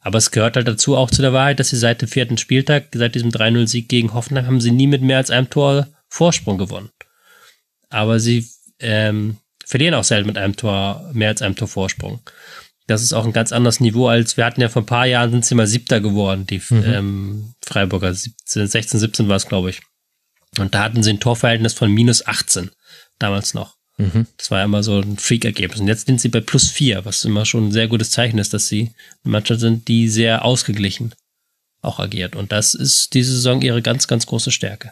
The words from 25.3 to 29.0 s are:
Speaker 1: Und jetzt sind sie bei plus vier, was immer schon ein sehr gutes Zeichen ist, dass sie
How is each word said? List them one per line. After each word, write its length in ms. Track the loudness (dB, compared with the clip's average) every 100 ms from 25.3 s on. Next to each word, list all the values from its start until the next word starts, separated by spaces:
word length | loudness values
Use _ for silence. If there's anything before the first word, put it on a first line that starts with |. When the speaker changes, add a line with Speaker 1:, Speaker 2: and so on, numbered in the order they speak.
| 0 0 -4 -6 -2
Speaker 1:
Und 80 | -2
jetzt 200 | 0 2
sind 120 | 2
sie 80 | 2
bei 140 | 0
plus 280 | 0 0 0
vier, 360 | 2 0 0 -4
was 180 | -4
immer 220 | 0 0 0
schon 220 | 0 0
ein 40 |
sehr 160 | 0 0
gutes 240 | 0 -2
Zeichen 280 | 0 0 0
ist, 140 | -2
dass 140 | -2 -2
sie 240 | -2 -4 _